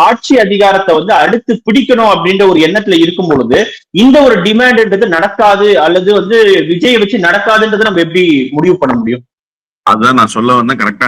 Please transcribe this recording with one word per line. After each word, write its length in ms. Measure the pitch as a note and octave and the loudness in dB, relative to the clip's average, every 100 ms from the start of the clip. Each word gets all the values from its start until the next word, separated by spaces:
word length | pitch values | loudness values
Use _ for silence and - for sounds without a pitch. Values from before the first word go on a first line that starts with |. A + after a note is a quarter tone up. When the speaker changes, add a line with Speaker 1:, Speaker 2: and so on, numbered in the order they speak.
Speaker 1:
ஆட்சி 300 | A3+ B3 - C4 | 0 0 0 0
அதிகாரத்தை 540 | G3+ G3+ G3+ G3 F#3+ | 2 0 2 0 0
வந்து 180 | D#3+ F3+ | -2 0
அடுத்து 380 | F3+ D#3+ A#3 - A3 G#3 | 0 0 -2 -4 -6 -2
பிடிக்கணும் 440 | A#3 A#3 A#3 A3 | -2 0 0 2
அப்படின்ற 300 | F3+ E3+ G3 G3 | 0 -2 0 2
ஒரு 100 | E3 | 2
எண்ணத்துல 380 | D#3 G#3 G#3 E3+ | 0 -2 0 0
இருக்கும் 260 | E3 F3 F3 | 0 0 -2
பொழுது 280 | C#3+ A2+ D3 A3+ - _ E3+ | -2 0 -2 -2 -8 _ 2
இந்த 140 | B3+ D4 C4+ | 4 4 4
ஒரு 100 | G#3 F#3 | 2 0
டிமாண்ட்ன்றது 640 | A3 B3+ A3+ A3 G3 A3 | 0 2 2 0 0 0
நடக்காது, 540 | E3 G3+ G3+ G#3 G3 G#3 F#3 | -2 -2 0 0 2 2 2
அல்லது 260 | D#3 F3+ F#3 | 2 0 0
வந்து 260 | G#3 F3+ A3+ G#3 F#3+ D#3 | 0 0 2 2 2 0
விஜயை 280 | F3 B3 A#3 | -2 -2 0
வச்சு 280 | G3+ A3+ F3 | -2 -2 -2
நடக்காதுன்றதை 600 | G3+ G#3+ A3 A3 G#3 G#3+ | -2 0 0 0 -2 -2
நம்ம 140 | F3 E3 | -2 -2
எப்படி 180 | F3+ F3 C#3+ B2+ C#3+ | 0 0 0 -2 -2
முடிவு 200 | F3 E3+ | -2 0
பண்ண 160 | C#3 A#2+ | -2 -2
முடியும்? 260 | A2+ B2 _ _ _ _ _ _ - | -4 -6 _ _ _ _ _ _ -4
Speaker 2:
அதான் 320 | G#2+ A#2+ B2+ | 0 0 0
நான் 140 | G#2+ A2+ | -2 -2
சொல்ல 220 | A#2+ B2 | -2 -2
வந்தேன், 220 | A#2+ B2+ | -2 -4
கரெக்டா 240 | G#2 G2+ | -6 -6